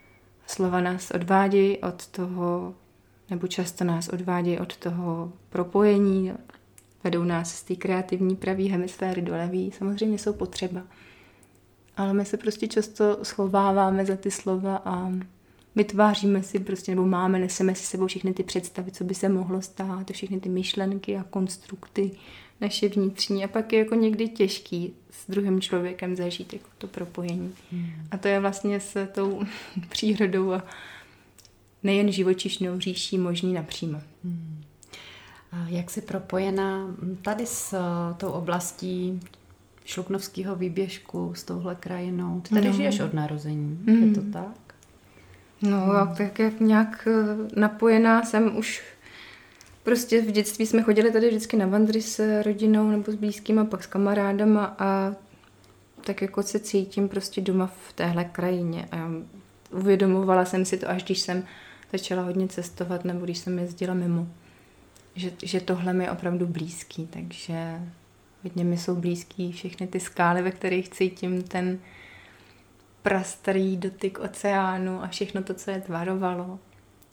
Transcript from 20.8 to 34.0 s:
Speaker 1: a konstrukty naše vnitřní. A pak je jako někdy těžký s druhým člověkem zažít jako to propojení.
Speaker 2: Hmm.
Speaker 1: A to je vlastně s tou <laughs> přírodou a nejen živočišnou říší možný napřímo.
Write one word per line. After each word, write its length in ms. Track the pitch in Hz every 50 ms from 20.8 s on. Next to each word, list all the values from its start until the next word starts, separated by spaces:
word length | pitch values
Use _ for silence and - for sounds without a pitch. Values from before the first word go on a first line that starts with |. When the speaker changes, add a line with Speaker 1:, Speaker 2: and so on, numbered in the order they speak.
| 190 196 196 196 - 202 202
Speaker 1:
a 60 | 196 185
konstrukty 880 | - - 196 190 185 - - - - 196 - - - _ 202 196 190 190 - - - - - - - _ _
naše 280 | 208 208 - - 214 202
vnitřní. 540 | 202 208 190 196 196 - - - 202 196 196
A 40 |
pak 260 | 196 - 226 220 220 226
je 60 | 220
jako 160 | 220 220 226
někdy 320 | 233 226 220 214 208 226 226
těžký 640 | 226 - 196 190 - - - - 185 170 175 190 - - _ -
s 200 | - - - -
druhým 300 | 190 202 202 196 190 190
člověkem 540 | 185 - 190 175 180 180 185 - 185 180 180
zažít 380 | 185 175 180 175 - 180 - -
jako 140 | 196 - - _
to 100 | _ -
propojení. 680 | 190 - 185 175 175 - 185 175 175 175 180 175 185 185 - - -
Speaker 2:
Hmm. 140 | 180 175 170 165 160 160 160 156
Speaker 1:
A 60 | 202
to 100 | 190 196
je 120 | 202 196 196
vlastně 400 | 196 196 196 - - 202 202 196
s 280 | 196 - - 202 196
tou 340 | 190 196 196 196 196 196 202 202 202 - - -
<laughs> 240 | - - 185 170 -
přírodou 600 | - - 220 214 208 208 214 185 190 190 190 190
a 120 | 185 185 - - - - - - - - - - - _ _ _ _ - - - _ _ _ _ _ _ -
nejen 280 | 196 196 202 208 208
živočišnou 680 | 185 190 185 185 190 185 - 190 - - 185 180 180 185
říší 380 | - 190 180 - - - 196
možný 360 | 185 180 175 175 170 185 185 185
napřímo. 480 | 165 160 - - - 170 165 151 151